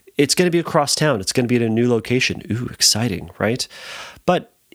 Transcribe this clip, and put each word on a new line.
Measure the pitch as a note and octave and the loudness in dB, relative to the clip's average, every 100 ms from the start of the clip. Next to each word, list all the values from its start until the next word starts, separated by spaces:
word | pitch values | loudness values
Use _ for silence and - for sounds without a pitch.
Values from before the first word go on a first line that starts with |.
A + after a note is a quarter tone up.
| - - | -16 0
it's | C#3+ | 0
gonna | - F3+ | 2 2
be | E3+ | 2
across | D#3+ D#3+ C#3 | 0 0 0
town. | - D3+ A#2 | 0 2 0
It's | F#2+ | 0
gonna | - A#2+ | 0 2
be | A#2+ | 2
at | |
a | A2+ | 2
new | A2 B2 | 2 2
location. | A#2 - B2 - G2+ - | 0 0 0 0 -4 -6
Ooh, | A2+ B2 | -6 -6
exciting, | - - G#2+ A#2+ E2+ E2 - | 0 0 2 -2 -4 -8 -2
right? | G2+ C3 - - - - - - - | -2 0 -6 -12 -16 -16 -16 -6 0
But | F3+ - _ _ | 0 -2 _ _